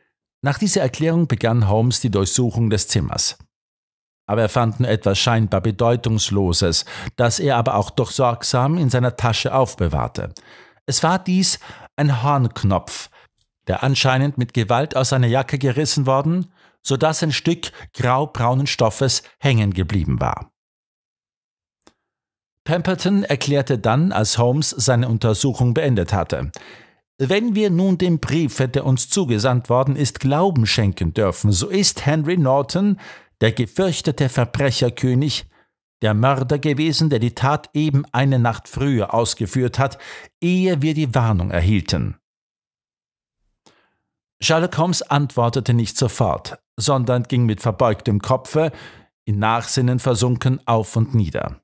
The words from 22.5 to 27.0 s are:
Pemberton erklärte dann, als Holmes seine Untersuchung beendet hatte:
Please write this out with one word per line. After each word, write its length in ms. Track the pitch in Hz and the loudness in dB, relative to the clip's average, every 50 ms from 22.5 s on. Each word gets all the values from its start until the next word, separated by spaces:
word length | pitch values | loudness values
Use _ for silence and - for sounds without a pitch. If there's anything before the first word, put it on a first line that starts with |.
| _ _ - | _ _ -4
Pemberton 580 | - 160 180 170 185 185 - - 180 202 196 202 | -2 -2 0 0 0 -2 0 0 0 0 0 0
erklärte 560 | - 143 131 - 139 143 143 131 - 139 113 | 0 -2 -2 0 0 0 0 2 0 0 0
dann, 320 | 95 113 113 139 165 190 | 2 2 2 2 2 2
als 260 | - - 107 - - | 2 0 0 2 2
Holmes 320 | 120 120 120 127 151 143 - | 2 2 2 2 2 0 -2
seine 400 | - - 120 - 127 120 127 123 | -2 0 2 2 2 2 2 0
Untersuchung 640 | 113 107 - 117 107 - - 139 117 - 127 123 113 | 0 0 2 0 0 2 0 0 0 0 0 0 2
beendet 400 | 151 160 139 123 98 85 - - | 2 0 2 2 0 0 0 0
hatte: 380 | 95 80 - - 65 65 73 - - - - - - - _ _ _ | -2 0 -2 -4 -4 -6 -6 -10 -12 -20 -20 -20 -20 -20 _ _ _